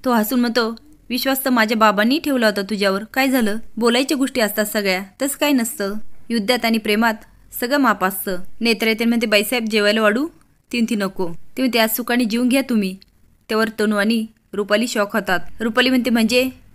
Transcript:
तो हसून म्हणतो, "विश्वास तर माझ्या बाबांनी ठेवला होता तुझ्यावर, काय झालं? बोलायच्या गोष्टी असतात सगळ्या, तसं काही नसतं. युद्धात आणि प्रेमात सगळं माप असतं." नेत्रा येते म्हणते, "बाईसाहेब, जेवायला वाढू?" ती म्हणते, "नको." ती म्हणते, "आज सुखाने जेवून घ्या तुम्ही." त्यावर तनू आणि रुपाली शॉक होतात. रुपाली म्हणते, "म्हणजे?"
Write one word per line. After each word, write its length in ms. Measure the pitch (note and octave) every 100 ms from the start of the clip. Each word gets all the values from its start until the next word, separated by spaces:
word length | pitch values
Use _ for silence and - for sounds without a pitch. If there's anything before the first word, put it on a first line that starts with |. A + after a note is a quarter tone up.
| C4
तो 60 |
हसून 280 | A#3+ G#3+ B3+
म्हणतो, 360 | A#3+ A#3+ A3+ A3+ - - _
"विश्वास 360 | B3 C4 C4+ C4+
तर 40 |
माझ्या 280 | B3 A3 A3+
बाबांनी 420 | G#3+ G3+ A3 D4
ठेवला 260 | D4+ C4 A3
होता 160 | G3+
तुझ्यावर, 420 | G3 G#3 G3 F#3+
काय 240 | A3 C4 C4+
झालं? 300 | B3+ A3 A3 - -
बोलायच्या 400 | A#3 A#3+ C4+ C#4+
गोष्टी 240 | C4+ B3+
असतात 240 | G#3 G#3 G#3
सगळ्या, 380 | A3 G3+ F#3 G3 _
तसं 160 | C#4 -
काही 140 | D4
नसतं. 400 | C4+ A3+ - G3 G#3 - - -
युद्धात 360 | A#3 G3+ B3 A#3
आणि 120 | A3+
प्रेमात 360 | G#3+ G#3 A3+ A3 - - - -
सगळं 180 | A#3+ C#4+
माप 280 | B3+ G3+ F#3
असतं." 320 | F#3+ - F3+ - -
नेत्रा 280 | A3+ A3 A3+
येते 160 | A3 A#3
म्हणते, 200 | A#3 A3+
"बाईसाहेब, 400 | G#3 G#3 B3 A3+
जेवायला 360 | G#3+ G#3 A3
वाढू?" 260 | G#3+ G#3+ D#4+ - _ _ _
ती 60 | A#3+
म्हणते, 180 | A3+ A3+
"नको." 320 | F#3+ F#3+ F3
ती 340 | E3 - -
म्हणते, 180 | B3+ A3+
"आज 100 | A3 -
सुखाने 300 | A#3 A#3+ A#3
जेवून 240 | A3+ B3+
घ्या 120 | C4+
तुम्ही." 340 | C4 A3+ F#3+ F#3+ _ _ _ _ -
त्यावर 200 | A3 A3 A3
तनू 160 | G#3+ G#3
आणि 300 | G3+ A3+ A3 _ _
रुपाली 340 | F#3+ G3+ G#3 A#3+
शॉक 280 | A#3 G3+ A3
होतात. 240 | G3 F3 - -
रुपाली 300 | A3+ A3+ B3
म्हणते, 200 | B3+ A#3+
"म्हणजे?" 400 | A#3 A3 B3 C4 B3+ -